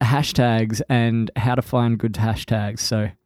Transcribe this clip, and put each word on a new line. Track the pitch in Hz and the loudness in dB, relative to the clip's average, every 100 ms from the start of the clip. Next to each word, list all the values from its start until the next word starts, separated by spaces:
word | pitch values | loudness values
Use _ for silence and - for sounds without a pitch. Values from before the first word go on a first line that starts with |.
hashtags | 117 143 147 - 123 113 110 110 - | 0 2 0 2 2 2 0 -2 0
and | 123 117 113 110 - | 2 2 0 -2 -2
how | 123 | 0
to | 123 | 0
find | - 127 117 113 | 0 0 2 0
good | 113 | -2
hashtags. | 101 110 107 - 110 104 110 | -2 -2 -2 -2 -2 -2 -6
So | - 113 104 - | -4 -2 -4 -8